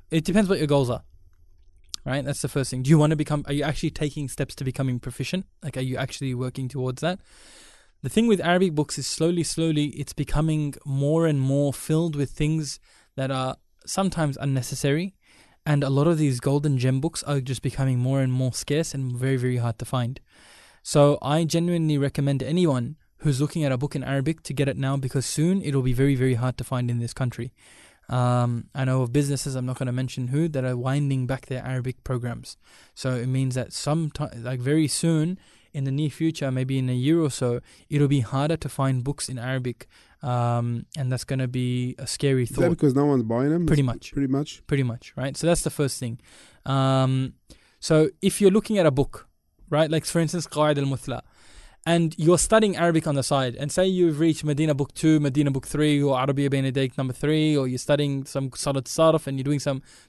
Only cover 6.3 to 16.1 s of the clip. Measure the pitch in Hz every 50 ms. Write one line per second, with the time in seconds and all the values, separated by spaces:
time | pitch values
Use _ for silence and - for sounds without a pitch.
6.3 | 123 123 127 127 - 139 131 123 - 135 127 127 123 - 151 170 185 - - _
7.3 | - - - - - - - - - - _ _ _ _ - 127 - 220 233 233
8.3 | 208 175 - 170 175 180 196 180 151 151 147 - - 143 135 - - - 160 170
9.3 | 175 170 156 - - 165 165 165 156 147 147 147 - - 147 - - - 143 -
10.3 | - 143 160 156 156 156 151 143 131 - - 143 135 135 139 143 160 165 165 160
11.3 | 147 135 131 135 139 143 143 139 127 - - - 156 160 170 170 147 143 139 -
12.3 | - - 151 151 160 160 147 139 - - _ _ _ _ _ _ _ 135 135 131
13.3 | 135 131 131 131 131 - _ _ _ _ _ - - 190 196 185 - 170 156 143
14.3 | 135 - - 139 135 131 120 - 139 - - 143 143 160 185 190 - _ _ _
15.3 | _ - - _ _ _ - 151 147 143 139 135 135 139 147 170